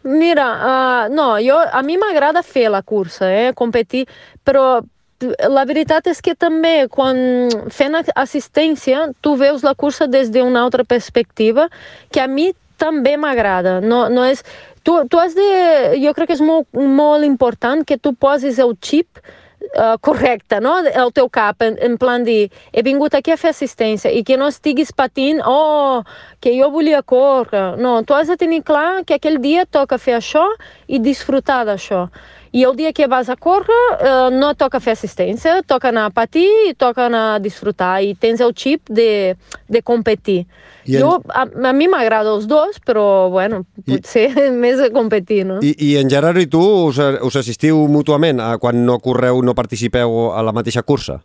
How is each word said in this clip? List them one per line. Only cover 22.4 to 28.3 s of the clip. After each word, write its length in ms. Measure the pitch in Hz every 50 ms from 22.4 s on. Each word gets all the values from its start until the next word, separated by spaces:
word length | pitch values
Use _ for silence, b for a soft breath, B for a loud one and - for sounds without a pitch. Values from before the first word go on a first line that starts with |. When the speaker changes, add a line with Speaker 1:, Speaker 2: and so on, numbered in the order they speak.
| 208 190 b b b b
Speaker 1:
«He 100 | b 220
vingut 320 | 226 262 269 285 294 302 -
aquí 160 | 277 - 320
a 60 | 330 -
fer 140 | - 330 311
assistència», 560 | - 294 240 - - 226 220 214 196 - -
i 120 | - 240 202
que 120 | - 262
no 140 | 262 277 294
estiguis 420 | 269 - - 302 269 262 311 -
patint, 480 | - - 269 254 _ 277 262 285 311 302 -
«Oh, 560 | - 254 294 311 302 302 294 285 269 262 240 202 B B B B B B B
que 120 | - 247 240 254
jo 100 | 269 294
volia 300 | 277 330 302 311 302 277
córrer». 760 | - - 254 247 269 277 269 262 233 - 220 202 190 185 - -
No, 240 | 240 247 240 226
tu 100 | 226 -
has 160 | 277 285 320
de 80 | 302